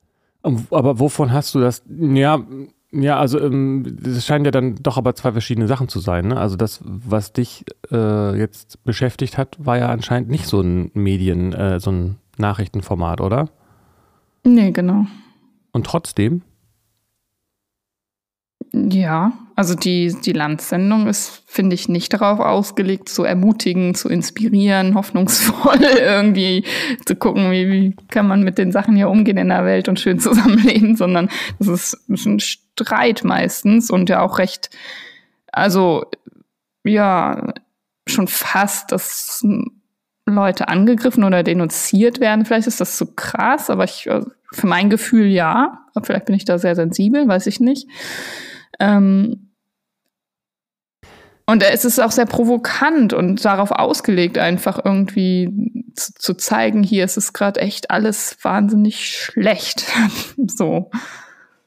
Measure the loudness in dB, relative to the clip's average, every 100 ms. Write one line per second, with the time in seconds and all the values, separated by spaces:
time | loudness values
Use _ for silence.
0 | _ _ _ _ -4 -4 -2 0 2 2
1 | 0 0 0 0 0 0 0 -2 -12 -4
2 | 0 2 2 0 -4 -16 -18 _ _ -2
3 | 0 2 0 0 0 0 0 -2 -4 -8
4 | -6 -6 -2 0 2 0 -2 -2 -4 -2
5 | -2 -2 -4 -4 -4 -2 0 -2 -4 -4
6 | -2 -2 -2 -2 -2 -2 -4 -6 -14 -14
7 | -4 -4 -2 -6 -6 -8 -20 -20 -6 -2
8 | 0 0 -2 -2 -4 -8 -20 -10 -6 -2
9 | -4 -4 -6 -4 -8 -6 -2 -2 0 -4
10 | -4 -4 -2 -4 -2 0 0 -2 -2 -2
11 | -2 0 0 0 -2 -2 -2 -2 -2 -2
12 | -4 -6 _ -4 -4 -2 -6 -6 -6 -4
13 | -2 -2 -2 -2 -4 -8 _ _ _ _
14 | _ _ _ _ 4 6 4 2 0 0
15 | -2 -6 -20 _ _ _ _ -6 -4 -6
16 | -4 -2 0 -2 -6 _ _ _ _ _
17 | _ _ _ _ _ _ _ _ _ _
18 | _ _ _ _ _ _ -6 -2 0 0
19 | 0 0 0 -2 -6 -2 -2 -2 0 0
20 | 0 -2 -4 -2 -2 -4 -4 -2 2 2
21 | 0 -2 -6 -14 _ -2 0 0 -2 -4
22 | -2 0 0 2 2 0 0 -2 -2 -4
23 | -6 -4 0 2 2 2 0 0 0 -2
24 | -2 -4 -4 -4 0 2 2 2 2 0
25 | 0 -2 0 0 0 2 2 4 6 4
26 | 4 4 4 2 2 0 -2 -6 -6 -6
27 | -4 -2 0 0 0 2 2 2 0 -2
28 | -4 0 2 2 2 0 0 0 2 4
29 | 4 4 4 2 2 2 2 0 0 0
30 | 0 0 2 4 6 6 4 4 4 4
31 | 2 2 0 -4 -10 -4 -2 -2 -4 -10
32 | -6 -4 0 -2 -2 -8 _ -8 -4 0
33 | 0 0 -2 -2 -2 -2 2 2 4 0
34 | 2 2 0 0 -2 -4 -14 -16 -20 -18
35 | -20 -20 _ _ _ -2 0 2 2 0
36 | -4 -12 -14 _ _ _ _ _ 0 2
37 | 2 2 0 -4 -8 -12 _ _ _ _
38 | -4 0 0 -2 -2 0 0 -4 -4 -4
39 | -4 -10 -10 -2 0 0 -4 -12 _ _
40 | _ _ -2 0 0 0 -2 2 4 4
41 | 2 2 2 2 2 0 -2 -4 -2 2
42 | 2 2 0 2 2 0 0 -2 -6 -4
43 | -8 -8 -8 -2 0 0 -2 -2 -2 -4
44 | -4 -4 -4 -14 _ -2 0 2 2 2
45 | 2 4 4 4 2 2 0 -2 _ -8
46 | -4 -4 0 -2 0 0 0 0 0 0
47 | 2 4 2 2 0 0 0 0 -6 -16
48 | -14 -12 -12 -14 -18 -20 -20 -2 2 4
49 | 4 4 2 -4 -12 _ _ _ _ _
50 | _ _ _ _ _ _ _ _ _ _
51 | -20 -20 -20 _ 0 4 4 4 2 2
52 | 2 2 0 2 2 2 0 0 2 4
53 | 4 2 0 2 2 2 0 0 0 0
54 | 0 2 2 0 0 0 -2 -2 0 0
55 | 0 0 0 0 0 -2 -4 -6 -12 -10
56 | -12 -6 -6 -4 -2 0 2 2 2 2
57 | 0 -2 -6 -2 -2 0 -4 -6 -4 0
58 | 0 -2 -8 -6 -2 0 2 4 2 0
59 | -10 -8 -6 -2 0 0 -4 -8 -4 0
60 | 0 -2 -10 -4 -4 -2 -2 -2 -4 -10
61 | -12 -20 -20 -20 _ _